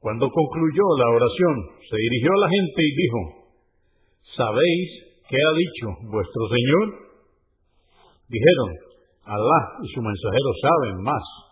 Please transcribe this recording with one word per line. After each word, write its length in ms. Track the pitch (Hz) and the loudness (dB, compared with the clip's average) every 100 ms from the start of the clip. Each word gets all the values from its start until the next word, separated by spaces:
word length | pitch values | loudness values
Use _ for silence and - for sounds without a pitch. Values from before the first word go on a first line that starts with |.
Cuando 300 | 113 113 131 | -6 -2 -2
concluyó 640 | 170 147 160 160 151 196 147 | 0 -2 0 -2 2 2 4
la 160 | 117 | 4
oración, 440 | 117 120 - 180 131 82 - | 4 2 2 0 0 -6 -16
se 80 | - | -8
dirigió 400 | 110 113 123 135 | -4 -2 0 2
a 80 | 196 | 2
la 80 | 190 | 2
gente 320 | 196 180 - | 2 0 0
y 120 | 156 139 | -2 0
dijo: 240 | 180 117 80 - _ _ _ _ _ _ _ _ _ | -2 -2 -6 -14 _ _ _ _ _ _ _ _ _
'¿Sabéis 560 | - 117 110 170 170 180 - - _ _ | -6 -2 2 2 2 -4 -10 -20 _ _
qué 80 | 131 | 0
ha 160 | 156 | 2
dicho 340 | 156 175 - 110 87 110 | 2 -2 -4 -10 -10 -6
vuestro 340 | 107 95 117 110 | -4 -4 -4 -2
Señor?' 400 | 120 123 160 214 - - _ _ _ _ _ _ _ _ _ _ _ _ | 0 2 2 0 -8 -20 _ _ _ _ _ _ _ _ _ _ _ _
Dijeron: 380 | 113 143 170 104 80 - _ _ _ - | 4 4 4 0 -6 -16 _ _ _ -8
'Alá 320 | 104 113 151 113 - | -2 2 2 0 -12
y 80 | 208 | -10
su 80 | - | -6
mensajero 500 | 110 101 107 107 139 104 | -6 -4 -2 0 -2 -2
saben 400 | 139 165 120 92 | 0 2 0 -4
más.' 240 | 104 139 80 - _ | -4 -6 -8 -20 _